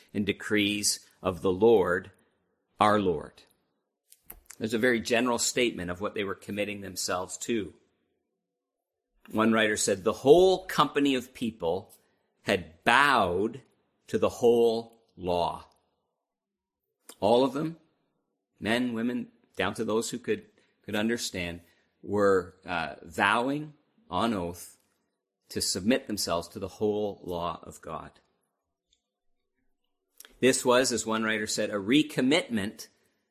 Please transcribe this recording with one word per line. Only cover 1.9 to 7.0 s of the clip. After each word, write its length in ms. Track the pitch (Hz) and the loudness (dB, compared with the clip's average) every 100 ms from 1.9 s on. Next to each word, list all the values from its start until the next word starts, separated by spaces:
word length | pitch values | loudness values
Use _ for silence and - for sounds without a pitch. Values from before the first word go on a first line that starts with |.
| 90 95 - _ _ _ _ _ - | -2 -6 -18 _ _ _ _ _ 0
our 200 | 107 104 | 2 2
Lord." 440 | 95 78 73 - - _ _ _ _ _ _ - - - - - | 0 -2 -6 -18 -20 _ _ _ _ _ _ -20 -20 -20 -20 -10
There's 160 | 110 | -6
a 60 | 113 | 0
very 200 | 127 117 | 2 0
general 380 | 101 117 127 117 | 0 0 0 -2
statement 540 | - - 120 92 87 | -2 0 0 -2 -8
of 100 | 90 | -6
what 140 | 101 107 | -6 -4
they 80 | |
were 100 | 98 | -6
committing 480 | 92 - 101 104 101 | -8 -8 -6 -6 -8
themselves 560 | 95 90 | -12 -8